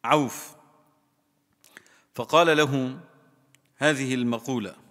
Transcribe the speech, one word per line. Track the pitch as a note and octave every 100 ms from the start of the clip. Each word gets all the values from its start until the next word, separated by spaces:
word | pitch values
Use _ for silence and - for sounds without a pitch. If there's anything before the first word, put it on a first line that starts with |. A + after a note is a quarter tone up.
عوف، | A#2 D3+ B2+ - - - _ _ _ _ _ _ _ _ _ _ _ - _ _ _
فقال | - A2+ D#3 E3+ D3+
له | D3 C#3 B2+ C3 - _ _ _ _ _ _ _
هذه | D3 C#3 C3+
المقولة | C3 A#2+ A#2 B2+ B2 G2 - _